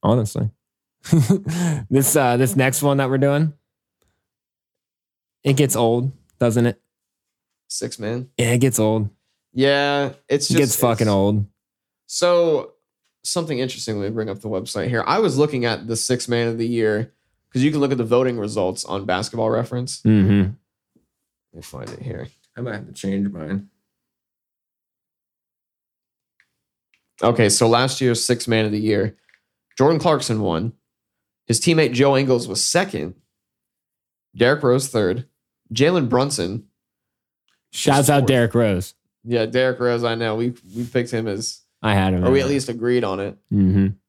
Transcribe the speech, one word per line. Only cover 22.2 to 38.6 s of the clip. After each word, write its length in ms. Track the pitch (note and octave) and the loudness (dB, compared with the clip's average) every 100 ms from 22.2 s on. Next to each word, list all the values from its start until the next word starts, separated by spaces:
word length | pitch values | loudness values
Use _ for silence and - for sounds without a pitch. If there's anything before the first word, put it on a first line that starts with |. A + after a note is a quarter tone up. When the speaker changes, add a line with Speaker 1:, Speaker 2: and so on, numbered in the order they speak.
| C2 _ _ - | -14 _ _ -12
Speaker 1:
I 40 | |
might 120 | A#2+ G#2 | -10 -10
have 120 | - | -12
to 60 | |
change 360 | - G2 G2 G2+ | -10 -6 -4 -4
mine. 400 | F2+ D#2 G2 G2+ _ _ _ _ _ _ _ _ _ _ _ _ _ _ _ _ _ _ _ _ _ _ _ _ _ _ _ _ _ _ _ _ _ _ _ | -6 -8 -8 -8 _ _ _ _ _ _ _ _ _ _ _ _ _ _ _ _ _ _ _ _ _ _ _ _ _ _ _ _ _ _ _ _ _ _ _
Speaker 2:
Okay, 280 | A2+ A#2 G#2+ | 0 4 4
so 180 | - A#2 | 4 4
last 340 | A#2 C3 C3 | 4 2 0
year's 220 | B2+ A#2 | 0 0
six 240 | - A#2+ - | 0 -2 0
man 180 | A2+ G#2+ | 0 0
of 60 | |
the 80 | G#2+ | -2
year, 360 | G#2+ G2+ G#2 - _ _ _ _ _ - | 0 0 0 -4 _ _ _ _ _ 0
Jordan 220 | C#3 D#3+ | 2 2
Clarkson 420 | F3 D3 - A2 | 2 0 0 -2
won. 320 | G2+ E2 A2 - _ _ _ _ _ _ _ | -2 -2 -4 -8 _ _ _ _ _ _ _
His 140 | A2+ | -2
teammate 320 | - E3 C#3+ | 2 2 2
Joe 220 | A#2+ C#3 C3+ | 4 4 4
Ingles 300 | C3+ B2 A#2+ | 2 0 0
was 180 | F#2 - | -4 -2
second. 500 | E3+ G3 - D2+ F#2 _ _ _ _ _ _ _ _ _ _ _ - | 0 -2 -6 -8 -12 _ _ _ _ _ _ _ _ _ _ _ 0
Derrick 280 | A#2+ D3 | 2 2
Rose 240 | C#3+ B2 C3+ | 2 2 0
third. 400 | A#2 G2 G#2 B2+ _ _ _ _ | 0 0 -2 -6 _ _ _ _
Jalen 340 | A2 C#3 F3+ C3 | 0 2 2 0
Brunson 560 | B2 C#3 C#3 F2 G#2+ - _ _ _ _ _ _ _ _ _ _ | 0 0 -2 -4 -6 -12 _ _ _ _ _ _ _ _ _ _
Speaker 1:
Shouts 260 | - - C#3 | -4 2 2
Speaker 2:
was 120 | C3+ | 4
Speaker 1:
out 100 | C#3+ | 4
Speaker 2:
fourth. 60 | B2+ | 4
Speaker 1:
Derrick 280 | C3 A#2 | 2 2
Rose. 380 | A#2+ | 2